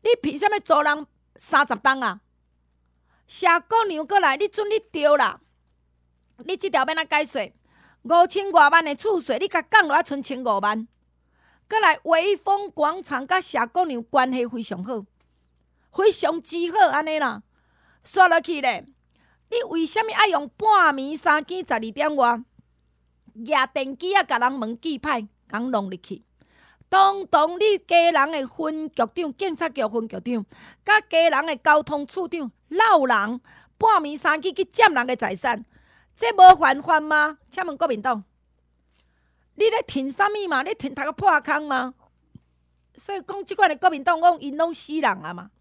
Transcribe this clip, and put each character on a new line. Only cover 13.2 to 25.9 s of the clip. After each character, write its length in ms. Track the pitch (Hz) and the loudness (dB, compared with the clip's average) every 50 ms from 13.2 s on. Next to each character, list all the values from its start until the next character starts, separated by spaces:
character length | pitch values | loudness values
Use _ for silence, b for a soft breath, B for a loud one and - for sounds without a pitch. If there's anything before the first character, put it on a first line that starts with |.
| 277 | -2
甲 140 | - 359 370 | -2 -2 -2
社 260 | 359 - - 247 233 | -2 -4 -4 -4 -4
工 200 | 233 _ 349 370 | -2 _ -2 -2
娘 160 | 320 262 233 226 | -2 -2 -8 -8
关 280 | _ - 277 254 262 | _ 0 0 2 2
系 140 | 254 254 240 | -2 -4 -4
非 160 | 233 233 233 | -6 -6 -10
常 220 | 220 - 196 175 185 | -8 -8 -10 -10 -8
好， 220 | 226 254 214 196 _ _ _ _ _ _ _ _ _ _ _ _ _ _ _ _ _ _ | -8 -10 -10 -10 _ _ _ _ _ _ _ _ _ _ _ _ _ _ _ _ _ _
非 180 | - 381 427 | 2 2 2
常 300 | 359 - - 302 330 330 | 2 2 -2 -4 -4 -4
之 160 | - - 330 339 339 339 339 | -10 -8 -6 -6 -6 -2 2
好 160 | 427 381 311 | 2 2 2
安 160 | 262 294 311 | 2 -2 -2
尼 120 | 311 311 | -2 -4
啦。 240 | 311 294 247 214 208 _ _ _ _ _ _ _ _ _ _ _ _ _ | -4 -4 -4 -6 -10 _ _ _ _ _ _ _ _ _ _ _ _ _
煞 240 | - - - 370 | -6 4 4 4
落 140 | 349 330 330 | 6 4 2
去 180 | - - 349 294 | 0 -2 -8 -4
咧， 240 | 269 254 220 175 - _ _ _ _ _ _ _ _ _ _ _ _ _ | -2 -4 -4 -4 -10 _ _ _ _ _ _ _ _ _ _ _ _ _
你 140 | 440 480 466 - | -6 -6 -6 -4
为 160 | 311 330 330 | -4 -4 -4
什 180 | - - 427 440 | -2 -4 -4 -4
么 100 | 440 - | -2 0
爱 140 | - 427 | 0 0
用 220 | 415 220 - 294 240 | 0 0 -4 -4 -8
半 440 | _ _ 415 440 427 392 349 311 285 | _ _ 2 2 4 6 4 4 2
暝 240 | 269 262 277 311 | 0 -6 -8 -8
三 260 | 302 - 330 294 311 294 | -2 0 0 0 0 -2
更 220 | - 349 - - | -6 -10 -10 -6
十 80 | - 277 | -4 -4
二 60 | 226 | -4
点 360 | 226 220 202 277 294 302 302 | -4 -8 -6 -4 -4 -2 0
外， 280 | 277 247 233 240 220 247 _ _ - _ _ _ _ _ _ _ _ _ _ _ _ _ _ _ | 2 2 2 2 -2 -6 _ _ -20 _ _ _ _ _ _ _ _ _ _ _ _ _ _ _
举 200 | 220 233 233 302 269 262 269 _ | -18 -6 -2 0 0 0 0 _
电 240 | 294 269 262 277 | -6 -6 -6 -8
机 160 | - - 370 392 | -8 -6 0 0
啊， 80 | 403 359 | 0 0
甲 140 | - 269 | 0 -2
人 140 | 233 240 254 | 0 0 -2
门 280 | 269 269 220 214 240 - | -2 -4 -6 -8 -8 -8
记 200 | - 320 294 254 | -8 -8 -8 -6
牌， 220 | - 302 285 233 214 208 _ _ _ _ | -4 -4 -4 -4 -6 -10 _ _ _ _
甲 80 | - | -8
人 140 | 214 233 262 | -8 -6 -2
弄 180 | 247 208 202 | -4 -4 -4
入 60 | 190 | -4